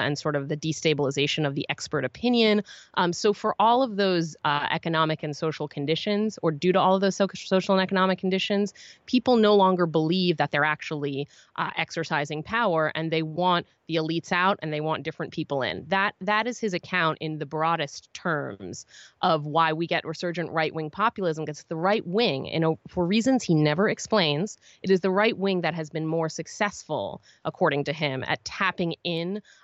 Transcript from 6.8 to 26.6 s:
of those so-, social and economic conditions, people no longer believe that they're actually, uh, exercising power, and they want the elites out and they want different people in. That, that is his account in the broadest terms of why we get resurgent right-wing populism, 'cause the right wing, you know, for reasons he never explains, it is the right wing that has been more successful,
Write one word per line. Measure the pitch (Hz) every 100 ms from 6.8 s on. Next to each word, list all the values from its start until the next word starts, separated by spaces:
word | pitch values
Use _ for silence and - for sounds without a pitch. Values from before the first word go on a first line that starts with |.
| 180
of | 190
those | 196 185
so-, | 196
social | - - 185 185
and | 190
economic | 185 190 190 185
conditions, | 190 190 - 202 202 - - - -
people | 247 262 240
no | 214 208
longer | 190 180 170
believe | 160 156 185 180 156
that | 143
they're | 147
actually, | 151 151 - 151 143 139 143 - _ -
uh, | 165 -
exercising | 160 170 156 151 147 156
power, | - 226 220 160 151
and | - 160
they | 160
want | 156 156 180 170 - _ -
the | 160
elites | 156 165 -
out | 180 190 202
and | 156
they | 151
want | 156 147
different | 143 - 165
people | - 147 139
in. | 113 85 151
That, | 190 202 -
that | 185 214 226
is | 240
his | 220
account | 175 - 185 160 -
in | 156 156
the | 143
broadest | 156 160 165 143 - _
terms | - 180 151 135 101 92 - - - - -
of | 175 160 151
why | 160 160
we | 160 170
get | 170 151
resurgent | 160 175 170 160
right-wing | 160 156 160 156
populism, | - 220 220 180 151 151
'cause | 151 -
the | 165
right | 185 214 170
wing, | 196 233 135 82
you | 160
know, | 160 160 -
for | 180 170
reasons | 220 233 254
he | - 160
never | 151 151 208
explains, | - - 214 160 147 208 - _ -
it | 190
is | 190
the | 196
right | 185 226 -
wing | 196 185
that | 165 170
has | 156
been | 160 160
more | 165 160
successful, | - 165 -